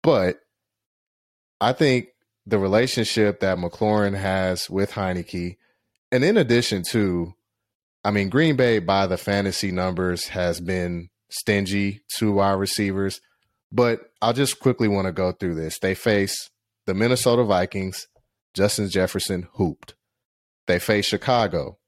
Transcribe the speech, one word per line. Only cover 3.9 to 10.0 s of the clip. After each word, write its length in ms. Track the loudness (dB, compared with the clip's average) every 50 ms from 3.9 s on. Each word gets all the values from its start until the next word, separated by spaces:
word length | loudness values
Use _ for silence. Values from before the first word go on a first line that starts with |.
| 2 2 2 0 -2
has 520 | -2 -2 -2 0 0 0 0 -2 -4 -6 -4
with 220 | -2 -2 -2 -2
Heinicke, 640 | -2 -6 -4 -4 -4 -6 -8 -8 -8 -6 -6 -8 -10 _ _ _ _ _ _ _ _ _ _ _
and 120 | 0 2 2
in 100 | 4 4
addition 480 | 2 4 4 2 2 2 0 -4 -4 -4 -2
to, 440 | 0 0 0 0 0 -2 -4 -6 -10 _ _ _ _ _ _ _ _ _ _ _ _ _ -4
I 80 | -2
mean, 160 | 0 0 0
Green 300 | 2 2 2 2 2 2
Bay 220 | 2 2 2 2 0
by 280 | 0 0 2 2 2
the 100 | 0 -2
fantasy 540 | -4 -2 -2 -2 0 0 -2 -4 -4 -4 -4
numbers 560 | -2 -2 -2 -2 -2 -2